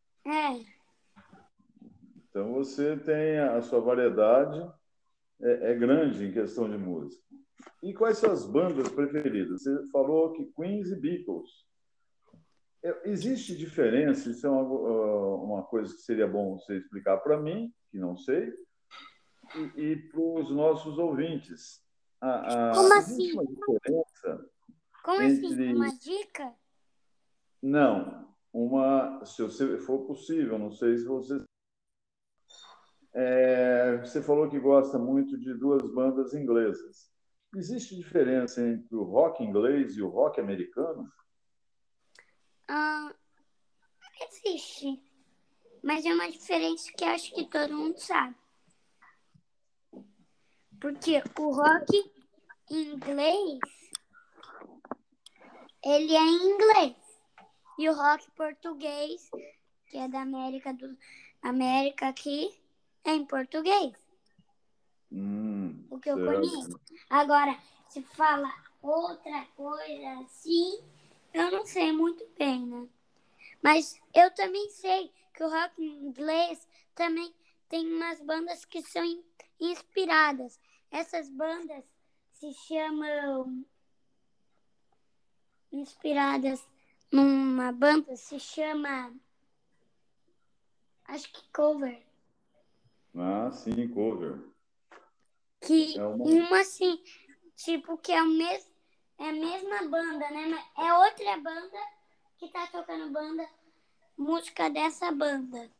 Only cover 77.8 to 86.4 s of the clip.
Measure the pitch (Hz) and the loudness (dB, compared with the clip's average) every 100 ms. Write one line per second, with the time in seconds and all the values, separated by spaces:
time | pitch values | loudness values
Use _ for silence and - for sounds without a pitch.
77.8 | 330 330 339 330 294 320 339 339 - 330 | -4 -2 -4 -4 -4 -4 -4 -10 -12 -12
78.8 | - 339 339 339 - - - - 339 349 | -8 -4 -4 -6 -12 -20 -20 -6 -6 -6
79.8 | - 392 330 311 302 269 247 - _ _ | -6 -2 2 4 4 0 -8 -18 _ _
80.8 | _ 302 330 339 285 269 320 339 320 277 | _ -8 -6 -6 -8 -6 -4 -4 -10 -16
81.8 | - _ _ _ _ _ 302 277 - 320 | -18 _ _ _ _ _ -16 -16 -6 -4
82.8 | 311 311 302 294 285 262 262 254 269 _ | -2 -4 -4 -4 -4 -4 -6 -10 -12 _
83.8 | _ _ _ _ _ _ _ _ _ _ | _ _ _ _ _ _ _ _ _ _
84.8 | _ _ _ _ _ _ _ _ _ 277 | _ _ _ _ _ _ _ _ _ -12
85.8 | 277 - 302 285 277 277 | -12 -8 -2 0 2 0